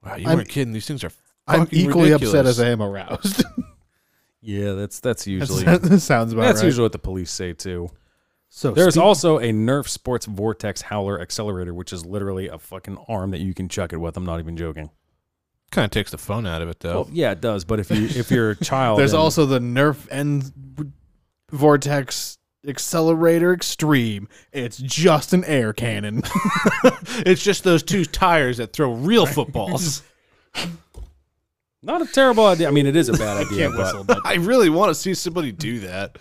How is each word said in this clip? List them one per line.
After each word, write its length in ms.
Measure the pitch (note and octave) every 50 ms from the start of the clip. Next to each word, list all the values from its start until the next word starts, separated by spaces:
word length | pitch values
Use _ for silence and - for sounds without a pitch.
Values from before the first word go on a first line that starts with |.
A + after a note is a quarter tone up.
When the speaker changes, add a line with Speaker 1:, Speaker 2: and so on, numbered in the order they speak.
| _
Speaker 1:
Wow, 120 | - -
you 120 | - F2+ A#2+
Speaker 2:
I'm, 100 | E3 D#3+
Speaker 1:
weren't 120 | G#2+ -
kidding. 240 | - C#3+ C3+ A#2+ A2
These 140 | A2 G2+ -
things 160 | D#3 C3 -
are 80 | E2+ - _ _ _ _ _ _ -
Speaker 2:
I'm 140 | - E3
Speaker 1:
fucking 180 | E3 D#3+ - D#3
Speaker 2:
equally 320 | - C#3+ C#3 E3+ E3 D3
upset 340 | D3+ D3 C3+ A2+ G2+ - C3+
Speaker 1:
ridiculous. 140 | C3 B2 A2+
Speaker 2:
as 0 |
I 100 | A#2+ A#2+
am 120 | A#2+ A2
aroused. 640 | G#2+ G2+ G2 G2 F#2 - - - - G3+ F#3+ - - -
<laughs> 40 | - - - - _ _ _ _ _ _ _ _ _ _ _ _ _ _ _
Speaker 3:
Yeah, 280 | A2 G2+ G2+ G2+ G2+ G2
that's, 260 | F#2+ G2+ G2+ - -
that's 240 | - C3 A2+ - -
Speaker 2:
That's, 40 | G2
Speaker 3:
usually 360 | G2 F#2 - C3 - C#3+ -
Speaker 2:
<laughs> 0 |
that 360 | E3 E3+ F3+ E3+ F3 F3+ G3
sounds 320 | - - D3 A#2 A2+ A2+ A2+
about 80 | A2+
Speaker 3:
that's 160 | - B3+ G#3+ -
Speaker 2:
right. 60 | -
Speaker 3:
usually 180 | F3 C3+ A#2+ A#2
what 80 | A2
the 80 | - -
police 320 | _ - F#2 F#2+ F2+ E2
say 220 | - - F#2+ F2+ E2+
too. 360 | - - G2 F2+ F2 F2 F2 - - _ _ _ _ _ _ _ _ _ _
Speaker 2:
So 220 | _ - - D3
Speaker 3:
There's 240 | G#2+ - F3+ F3+ D3+
Speaker 2:
speak- 80 | D#3+ E3+
Speaker 3:
also 320 | G#3 G#3 D3 - F3 D#3 C#3
a 140 | A2+ A#2 A2
Nerf 340 | G#2+ A2 A#2 C3+ C#3+ C3+ -
Sports 380 | - - _ - B2 A#2 -
Vortex 560 | - G#2 F#2+ G#2 A2+ G#2+ - - G#2+ F#2+ -
Howler 400 | - - G#2 G#2 G2 G2 G2+ F2+
Accelerator, 520 | F2 - - - A2 G#2 G2+ F2+ F2+ F2 E2+
which 200 | F2 F2 - -
is 120 | F2+ E2
literally 440 | E2+ F#2+ G#2 G2+ G2 F#2+ F#2+ F#2+ F2+
a 100 | E2 E2+
fucking 380 | - - - F#2 _ - G2 - - -
arm 240 | A2+ G2+ F#2 G2
that 80 | F#2+ D#2
you 140 | E2+ F#2+ F2+
can 160 | - F#2 F2+
chuck 240 | - - F#2 E2 -
it 80 | E2
with. 160 | E2 E2+ D#2+ -
I'm 80 | F2+
not 160 | F2+ E2 E2+
even 160 | E2 D#2+ E2 D#2+
joking. 320 | E2+ E2 D#2 D#2+ D#2 D2+ _ _ _ _ _ _ _ _ _ _ _ _ _ _ _ _
Speaker 1:
Kinda 160 | - - D3+ G2+
takes 240 | - A2 G2+ -
the 60 | - -
fun 280 | - - G#2 A2 A#2
out 160 | F#2+ E2 E2
of 60 | E2 E2+
it, 140 | E2 _
though. 220 | - E2+ F2 F#2 -
Speaker 3:
Well, 60 | D3 C#3+
yeah, 180 | E3+ D#3+ A#2+
it 80 | G2 E2
does. 240 | D2 A#2 G#2+ G2+ F2+
But 160 | - A2+ G#2+
if 100 | G2+ -
you, 140 | A2+ G#2+ G#2+
if 260 | A#2 D3+ B2 A#2 -
you're 180 | C3 B2 A2+ A2
a 60 | G#2
Speaker 2:
<laughs> 20 | -
Speaker 3:
child, 420 | E3+ - - C3+ C3 A#2+ A2 G#2+
Speaker 2:
There's 140 | C#3 C3+ D3
Speaker 3:
and 80 | D#3
Speaker 2:
also 240 | D#3 D#3+ D3 E3 D#3
the 140 | C3+ C3+ B2+
Nerf 500 | A#2+ A#2+ A#2+ B2+ C#3 D3+ C#3+ C#3+ - -
N 320 | - C3+ C#3+ D3 D3 C#3+ C3+ C3+ - C#3 C3+ C3+ C3 C3+ D3+ C#3 C#3 _ _ _ _ _ _ _ _ _ _ _
Vortex 880 | D#3 C#3 C#3 D3+ D3 C#3+ C#3 C#3+ C#3+ C#3+ C3+ B2+ - - - - - _ _ _ _ _ _ C#3+
Accelerator 840 | C3+ - - - - E3+ D#3+ D#3+ E3 D#3+ E3 E3 E3 E3+ E3+ F3 F3+
Extreme. 720 | F3 F3 - - - D#3+ D3+ D3+ C3+ A#2+ A2+ G#2+ G2+ G2+ - _ - _ _
It's 260 | _ C#3 B2 A#2+ - -
just 540 | B2+ C3+ - D3 D#3+ F#3 D#3+ D3 - -
an 140 | - F3+ F3+
air 260 | - D#3 C3+ A#2 A2
cannon. 500 | G#2+ - A#2+ A#2+ A2 G#2+ G#2 G#2 G#2+ B2+ - -
<laughs> 40 | - - - - C6+ - - G#3+ - - - C4 - - - - - A#3+ F#3+
Speaker 1:
It's 160 | F3+ F#3 -
just 220 | - G3+ F#3+ - -
those 180 | F#3 F3 D#3+
two 220 | D#3+ - F3+ G3+ E3+
tires 540 | - - - - F3+ E3+ D#3+ C#3+ B2 B2 A#2
that 160 | A#2 G#2+ -
throw 180 | - D3+ C3
real 340 | A#2 A2+ C3 F3 A3+ A#3 F3+
footballs. 800 | C3+ C#3 D3 C3+ - C3+ A#2+ G#2 F#2 F3 - F3+ D#3+ C#3 - - _
<laughs> 40 | _ _ _ _ _ _ _ _ _ - - F3 E3+ E3 _ _ _ - - - _ _ _ _ _ _ _ _ _ _ _ _ _ _ _
Speaker 3:
Not 160 | C3+ D4 F4
a 40 | E4+
terrible 400 | - - C4+ C4+ C4 A#3+ G#3+ A3
idea. 240 | G#3 F#3 E3 E3+ D3
I 20 |
mean, 140 | C#3+ D3 C#3
it 100 | C#3 C#3
is 140 | E3 E3 B2
a 20 |
bad 240 | - A2 A2 G#2 G2+
Speaker 2:
<laughs> 0 |
I 60 | G2+
Speaker 3:
idea, 240 | G2 F#2 G2+ G2 -
Speaker 2:
can't 100 | - -
Speaker 3:
but 80 | - F#2+
Speaker 2:
whistle, 200 | F#2+ - - G2
but 140 | - A#3+ - -
Speaker 1:
I 100 | - -
really 340 | F#3 E3 F#3+ B3 C4 A3 E3+
wanna 260 | D3+ E3 G#3 G#3 D#3+
see 180 | - - G3 F#3
somebody 380 | - - F3+ D#3+ F3+ E3+ C3+
do 280 | G#2 E2+ D3+ G#2+ A#2+ A#2+
that. 360 | G2 F#2 F2+ F#2+ G2 - _ -